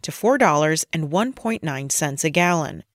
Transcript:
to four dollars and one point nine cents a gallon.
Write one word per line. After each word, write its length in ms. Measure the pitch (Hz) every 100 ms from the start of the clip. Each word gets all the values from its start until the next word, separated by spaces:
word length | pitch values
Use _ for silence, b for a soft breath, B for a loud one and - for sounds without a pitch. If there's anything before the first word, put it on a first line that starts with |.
to 100 | -
four 240 | - 214 277
dollars 480 | 208 147 156 160 -
and 180 | 165 151
one 220 | 175 247
point 280 | 262 226 226
nine 280 | 160 135 139
cents 340 | - 151 143
a 60 | 160
gallon. 560 | 165 175 170 151 - -